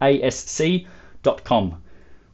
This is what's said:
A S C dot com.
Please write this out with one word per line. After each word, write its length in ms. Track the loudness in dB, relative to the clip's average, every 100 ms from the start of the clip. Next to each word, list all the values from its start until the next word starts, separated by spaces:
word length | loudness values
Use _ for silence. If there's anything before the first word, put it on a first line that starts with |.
A 200 | 2 2
S 140 | 0 -4
C 500 | -6 -2 0 0 -4 -14 -20 -4
dot 200 | -2 -2
com. 380 | 0 0 0 -6 -14 -20 -20 -20 _